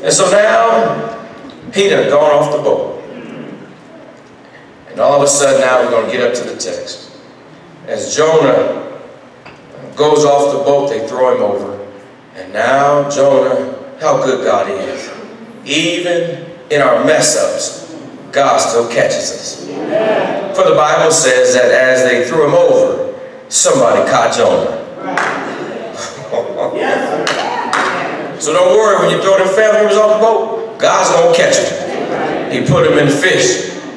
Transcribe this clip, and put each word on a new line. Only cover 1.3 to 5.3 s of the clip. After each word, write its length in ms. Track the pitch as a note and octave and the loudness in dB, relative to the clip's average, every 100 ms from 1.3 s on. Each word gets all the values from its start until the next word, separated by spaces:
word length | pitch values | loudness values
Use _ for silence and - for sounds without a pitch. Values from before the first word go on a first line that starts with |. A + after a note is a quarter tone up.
| - - - - | -18 -18 -18 -6
he 160 | G3 G3 | 0 2
done 200 | - - | 2 2
gone 220 | D3 D3+ | 4 4
off 200 | D3 D3 | 4 2
the 60 | D3 | 0
boat. 420 | - - - - - - - - - - - - - - - - - - - - - - - | 0 0 -2 -8 -14 -16 -14 -14 -14 -16 -20 -20 -20 -20 -20 -20 -20 -20 -20 -20 -20 -20 -16
And 100 | - | 0
all 160 | C3+ C#3+ | 2 4
of 60 | |
a 40 | |
sudden 320 | C#3+ | 2